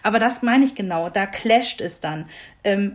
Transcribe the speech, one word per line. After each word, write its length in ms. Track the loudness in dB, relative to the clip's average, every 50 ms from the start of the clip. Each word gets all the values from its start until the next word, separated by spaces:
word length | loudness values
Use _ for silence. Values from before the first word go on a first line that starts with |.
| -2
Aber 160 | 0 0 2
das 240 | 2 0 0 0 0
meine 240 | 2 4 4 4
ich 80 | 4 2
genau, 340 | -4 -6 -4 -2 -2 -2 -2
da 160 | -2 -2 -4
clasht 560 | -4 -4 -4 0 4 4 4 2 0 -6 -6
es 180 | -6 -6 -6 -6
dann. 260 | -6 -6 -6 -8 -10 -12 -16 -20 -20 -20 -14 _ -2
Ähm, 300 | 0 0 0 0 -2